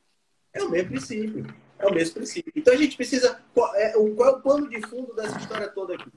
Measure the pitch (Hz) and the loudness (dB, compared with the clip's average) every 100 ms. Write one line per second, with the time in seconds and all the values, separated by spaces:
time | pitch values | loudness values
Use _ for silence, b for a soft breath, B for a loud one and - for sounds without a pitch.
0 | _ _ _ _ _ - - 170 180 262 | _ _ _ _ _ -8 -4 -2 -4 -8
1 | - 220 220 - - - _ _ 196 254 | -8 -8 -6 -8 -12 -16 _ _ 0 2
2 | - - - - - 302 311 254 294 - | -2 -4 -10 -10 -8 2 4 6 2 0
3 | 247 262 247 - _ 240 233 196 220 220 | -4 2 0 0 _ 0 2 0 2 4
4 | 214 214 262 262 269 294 269 226 214 240 | 2 4 4 4 2 2 2 -8 -10 -10
5 | 254 220 214 202 202 214 196 - 180 175 | -10 -8 -8 -8 -8 -8 -6 -8 -8 -8
6 | - | -10